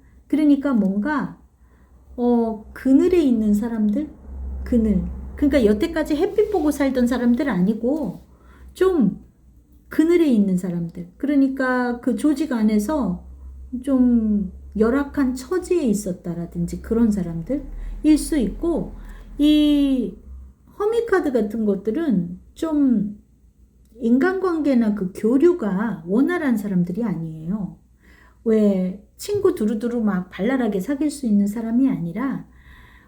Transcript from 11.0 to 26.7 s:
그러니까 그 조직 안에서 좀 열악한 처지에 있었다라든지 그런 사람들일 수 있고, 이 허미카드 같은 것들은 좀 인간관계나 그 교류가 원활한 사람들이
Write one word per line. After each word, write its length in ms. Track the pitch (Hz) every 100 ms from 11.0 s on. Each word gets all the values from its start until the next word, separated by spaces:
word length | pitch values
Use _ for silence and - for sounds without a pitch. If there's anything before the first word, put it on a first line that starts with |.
| - -
그러니까 840 | 277 285 269 269 254 254 247 240
그 160 | 262 208
조직 380 | 302 302 311
안에서 760 | 240 214 208 208 311 196 180 - - - - - 247
좀 680 | 277 262 247 233 220 202 180 - - 202
열악한 580 | 226 277 277 294 262 254
처지에 480 | - 359 359 349
있었다라든지 960 | 262 - 190 175 175 170 170 175 170 180
그런 300 | - 226 226
사람들일 1040 | 202 170 165 165 285 - - - - 302 294
수 200 | - 302
있고, 560 | 196 - 339 269 - - - - - -
이 800 | 294 302 294 294 277 262 214 - - - - - _ -
허미카드 540 | 415 466 453 381 294
같은 320 | 240 208 233 214
것들은 720 | 196 220 262 330 185 170 - -
좀 680 | - 320 294 269 214 214 - _ _ _ _ _ _ _ 226
인간관계나 960 | 233 254 359 370 370 330 285 240 220 208
그 160 | 180 -
교류가 880 | 214 262 349 349 208 185 233 160 170
원활한 500 | 220 320 349 285 214
사람들이 460 | 202